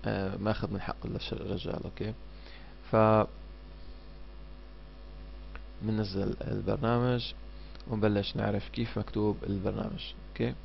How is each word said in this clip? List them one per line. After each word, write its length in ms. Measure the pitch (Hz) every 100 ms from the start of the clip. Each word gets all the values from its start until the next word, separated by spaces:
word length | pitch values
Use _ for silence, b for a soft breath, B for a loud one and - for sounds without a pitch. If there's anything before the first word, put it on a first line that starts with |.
| 104
آه، 320 | 104 98 95
ماخذ 360 | 101 110 101
من 80 | 98
حق 240 | - - -
الش-، 280 | - -
الرجال. 500 | - - 98 - -
أوكي؟ 300 | - - 104 - - B B B B B -
ف 40 | 113 110 107 107 - - - - - - - - - - - - - - - - - - - - - - - - -
بننزل 540 | 107 107 104 95 98 -
البرنامج 920 | - 101 98 104 113 120 123 123 117 - - B B B -
ونبلش 480 | 110 107 101 98 -
نعرف 340 | 107 101 -
كيف 300 | - 117 -
مكتوب 380 | 104 110 107 101
البرنامج. 680 | - 101 101 101 - - - - -
أوكي؟ 240 | - 120 131